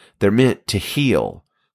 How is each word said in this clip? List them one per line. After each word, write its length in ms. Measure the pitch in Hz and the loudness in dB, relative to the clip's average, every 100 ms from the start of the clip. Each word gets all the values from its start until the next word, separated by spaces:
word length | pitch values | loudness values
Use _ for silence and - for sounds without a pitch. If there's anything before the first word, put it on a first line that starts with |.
| _ - | _ -2
They're 120 | 101 | 0
meant 360 | 113 131 - - | 2 2 0 -6
to 100 | 98 | -6
heal. 680 | - 147 139 78 50 - _ _ _ | -4 -2 0 0 -2 -10 _ _ _